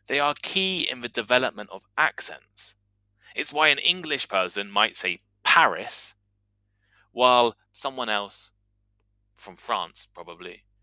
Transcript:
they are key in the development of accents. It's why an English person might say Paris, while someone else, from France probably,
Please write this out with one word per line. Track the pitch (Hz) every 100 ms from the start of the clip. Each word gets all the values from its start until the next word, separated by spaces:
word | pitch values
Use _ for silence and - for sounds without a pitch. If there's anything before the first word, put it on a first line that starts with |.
| -
they | 135
are | 147 147
key | - 196 190 185 -
in | 127
the | 120
development | - 104 123 127 104 104
of | 95 - -
accents. | 156 - - 80 _ - - - _ _ _ _ _
It's | - 147
why | 147 151
an | 139
English | - 185 160 143 -
person | 98 92 101 101
might | 101 107 -
say | 95 87 _ _
Paris, | - 175 147 82 107 - - - _ _ _ _ _ _ _ _ _
while | - 127 123 120 - _
someone | - 139 131 117
else, | 104 101 - - _ _ _ _ _ _ _ _
from | - - 87
France | - 107 85 - -
probably, | - 85 85 90 90 _ _